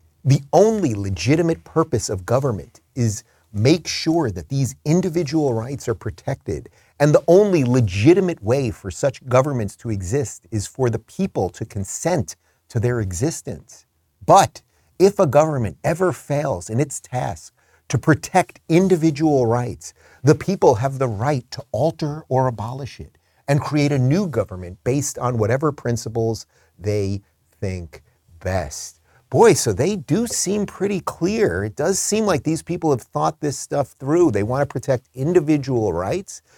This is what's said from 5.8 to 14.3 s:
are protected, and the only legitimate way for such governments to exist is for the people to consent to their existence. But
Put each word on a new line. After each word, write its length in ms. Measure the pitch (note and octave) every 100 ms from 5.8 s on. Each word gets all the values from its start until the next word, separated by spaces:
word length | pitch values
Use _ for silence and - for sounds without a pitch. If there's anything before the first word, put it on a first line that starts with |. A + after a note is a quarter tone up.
| -
are 60 |
protected, 760 | G#2+ A2+ - - C#3 - D2+ B1 _ _ _
and 140 | D3
the 100 | D3 -
only 380 | F3 G#3 F3
legitimate 760 | B2 B2+ A2 G2 A#2+ F#3 F#3 E3
way 280 | G2 C3+ B2+
for 200 | - G2
such 360 | - C#3+ - C3+
governments 480 | B2+ C#3+ C3 G2+ -
to 120 | A#2+
exist 580 | G#2 F2+ C3 B2 - _
is 160 | A2 G2+
for 240 | - B2+
the 80 | A2+
people 500 | - - F#3+ - F#2
to 160 | -
consent 720 | - G#2 G2 - D#3+ F3 - - _ _ _
to 100 | A#2+
their 220 | A#2+ B2
existence. 840 | G2 F2 C3+ E3 - F2+ - - _ _ _ _
But 360 | -